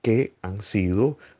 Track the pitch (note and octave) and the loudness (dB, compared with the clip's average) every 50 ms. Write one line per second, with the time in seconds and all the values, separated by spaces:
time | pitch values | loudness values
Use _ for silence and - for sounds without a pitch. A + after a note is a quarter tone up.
0 | - B2 A2 B2 C3+ - _ _ - F#2 F#2+ G#2 G#2 - - G#2 F#2 F2+ F2+ G2+ | 0 0 2 2 0 -2 _ _ -10 -10 -10 -8 -8 -2 -2 0 0 2 2 2
1 | B2 D3 D3 - - - - | 0 0 -2 -6 -16 -20 -20